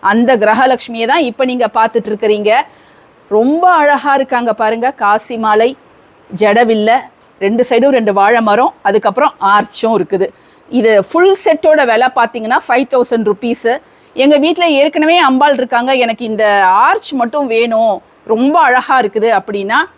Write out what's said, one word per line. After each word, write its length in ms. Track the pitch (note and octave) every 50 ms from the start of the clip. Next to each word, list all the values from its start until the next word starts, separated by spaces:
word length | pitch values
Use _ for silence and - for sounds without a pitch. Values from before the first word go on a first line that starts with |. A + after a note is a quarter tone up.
| - F#3+ G#3
அந்த 240 | A3+ A#3+ A#3 C4 A3+
கிரகலக்ஷ்மியை 680 | - G#3+ G#3+ A3+ C4+ C4 C4 B3 - - A#3 A3+ A3+ A#3
தான் 200 | C4 F4 D#4+ A#3+
இப்ப 140 | A3+ - C4+
நீங்க 240 | B3+ B3+ B3 A#3+ G#3+ -
பார்த்துட்டு 360 | A#3 A3+ A3+ - A#3 - A3+
இருக்கிறீங்க. 420 | G#3+ G3+ - G#3+ G#3 G#3 G#3 G3 A3 B3 D4 - - _ _ _ _ _ _ _ _ _ _ _ G3 G#3+
ரொம்ப 340 | A#3 C4 D4 E4 F4 F#4 F4+ D#4+
அழகா 320 | D4 D4 C#4+ C4+ A3 C#4+ C4+
இருக்காங்க 400 | C#4 C4+ C4 C4+ A#3+ A#3+ A#3 G#3+
பாருங்க. 380 | - A#3 G#3+ A3+ A3+ A#3 B3+
காசி 460 | C#4 - A3 G3+ G#3 A3 - - B3 A3+
மாலை, 400 | A3 A3 G#3+ G#3+ A3+ B3 C4+ _ _ _ _ _ _ _ _ _ _ _ - F3+
ஜடவில்ல, 540 | G#3 G#3+ G3+ A3+ A#3+ A3 A3+ G#3+ G#3 A3 A3+ C4 B3+ - _ _ _ _ _ _
ரெண்டு 260 | F#3+ G3 A3 A#3 B3 -
சைடும் 260 | B3+ A#3 A#3 C#4 C#4
ரெண்டு 180 | B3 A3+ G#3+ G3
வாழை 260 | G3+ G3 G#3 A#3 A#3
மரம், 320 | A3+ G#3+ G3+ G#3+ B3+ G#4 - _
அதுக்கப்புறம் 520 | _ G3+ G3 G#3+ - A3+ F#3+ B3+ C#4+ D4 - _
ஆர்ச்சும் 560 | G3 G3 G3+ G#3 G3+ - - - - A3 A3+ G#3
இருக்குது. 300 | F3 - F#3+ F3+ F#3+ - - _ _ _ _ _ _ _
இது 360 | - A#3+ G#3 A3 A3 G3+ F#3 -
ஃபுல் 300 | - E4 F4+ G4 G4 G4 -
செட்டோட 380 | F#4 D#4+ D#4 - D#4+ D#4 D4+ C#4+ A#3
விலை 180 | A3+ A3 B3+ B3+ -
பார்த்தீங்கன்னா 420 | C4 A#3 A#3 - B3 A3 A3 B3 E4 - -
ஃபைவ் 180 | B3+ B3 C#4 B3 -
தௌசண்ட் 340 | B3+ B3 - B3+ A#3 A3 G#3
ருப்பீஸ். 380 | G#3 G3 - A#3+ A#3 - - A3+ A#3+ D4 - _ _ _ _ _ _
எங்க 240 | - C4 C#4+ D4+ D4
வீட்ல 300 | C#4 D#4+ E4+ F#4 F4+ E4+
ஏற்கனவே 500 | D4+ C4+ C#4+ D#4+ D4+ E4+ D4+ D#4 E4+ F4
அம்பாள் 360 | D#4+ C4+ C4 C4 C#4+ D4 C#4+
இருக்காங்க, 400 | B3 C4 A#3+ - A#3 A#3+ C4 C4+
எனக்கு 320 | B3+ B3 A#3 A3+ - B3
இந்த 400 | A3 A3 G#3 A3 G#3 G3+ G3+ G3
ஆர்ச் 440 | F#3 F#3 G3+ A#3+ D4 F#4+ G#4+ - - D4+ C4
மட்டும் 280 | A#3 A#3 A3 D4 C#4+ C4
வேணும், 540 | - A3+ A#3 A#3 A3+ A3 A3+ A3+ G3 F3+ _ _ _ _ _
ரொம்ப 340 | - A3+ A3 B3 C#4 D4+ E4+ D#4+ C4
அழகா 280 | B3 B3+ B3 - C#4 C4
இருக்குது 280 | A#3 G#3 - A3 G#3 A#3 A3+ G3
அப்படின்னா 400 | F#3+ - G3+ G3+ G3 G3 A3 C#4 D#4+ - _